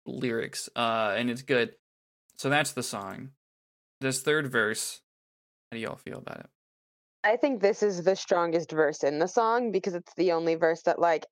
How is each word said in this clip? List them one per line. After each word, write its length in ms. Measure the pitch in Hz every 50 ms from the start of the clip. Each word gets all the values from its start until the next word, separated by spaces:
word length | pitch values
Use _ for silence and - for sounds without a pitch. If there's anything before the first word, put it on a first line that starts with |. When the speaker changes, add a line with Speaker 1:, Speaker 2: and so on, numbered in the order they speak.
| _
Speaker 1:
lyrics, 640 | - 123 127 131 123 113 113 - - - - - - -
uh, 400 | 120 120 113 113 113 110 104 98
and 120 | 110 120 123
it's 120 | 117 123
good. 340 | - - 139 123 117 113 - _ _ _ _ _ _ _ _ _ _ _ _
So 120 | - - 135
that's 220 | 143 147 156 -
the 120 | - - -
song. 480 | - - 104 98 98 98 - 131 135 - _ _ _ _ _ _ _ _ _ _ _ _ _
This 220 | 135 131 127 -
third 260 | - 151 151 156 147 131
verse, 500 | 127 117 107 107 110 - - - - - _ _ _ _ _ _ _ _ _ _ _ _ _ _
how 40 | 117
do 40 | 113
y'all 140 | 113 - -
feel 220 | - - - - -
about 220 | - - - -
it? 80 | - - _ _ _ _ _ _ _ _ _ _ _ _ _ _ -
Speaker 2:
I 120 | 208 226
think 260 | 247 - 285 262 202
this 200 | 190 202 214 - 208
is 200 | 208 190 175 160
the 120 | 185 190
strongest 560 | 190 - - 190 175 175 170 165 170 160 -
verse 320 | 160 156 156 143 156 - -
in 160 | 143 151 151
the 80 | 165
song 440 | 185 - 240 226 220 226 240 247 226
because 220 | 185 190 - 202 175
it's 180 | 175 - - -
the 160 | - 180 180 170
only 220 | 165 165 165 165
verse 280 | 160 165 160 170 165 -
that, 160 | 175 165 -
like, 260 | 170 170 160 156 - -